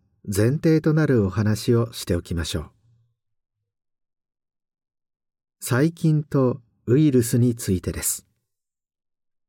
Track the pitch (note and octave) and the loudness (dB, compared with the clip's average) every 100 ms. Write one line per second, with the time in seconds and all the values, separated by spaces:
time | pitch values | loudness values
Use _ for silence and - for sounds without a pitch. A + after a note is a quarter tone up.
0 | _ _ - G2 A2+ D#3 E3 D#3+ D#3 D3+ | _ _ -8 0 0 2 2 2 2 2
1 | D3+ B2 G2 G#2+ G#2+ G#2+ - A#2 A#2 - | 2 2 2 0 0 0 0 0 0 -6
2 | - F2 - E2+ E2 E2 D2 _ _ _ | -4 -4 -2 -6 -4 -6 -8 _ _ _
3 | _ _ _ _ _ _ _ _ _ _ | _ _ _ _ _ _ _ _ _ _
4 | _ _ _ _ _ _ _ _ _ _ | _ _ _ _ _ _ _ _ _ _
5 | _ _ _ _ _ _ - B2 D#3+ E3+ | _ _ _ _ _ _ -4 0 0 0
6 | D#3+ D3+ D3 C#3+ B2+ A#2+ _ _ - C3 | 0 0 0 0 0 -2 _ _ 0 2
7 | D#3 B2+ A#2+ B2 B2 A#2+ - F#2 - E2+ | 4 4 2 2 0 0 -2 -4 -4 -6
8 | - - _ _ _ _ _ _ _ _ | -6 -8 _ _ _ _ _ _ _ _
9 | _ _ _ _ | _ _ _ _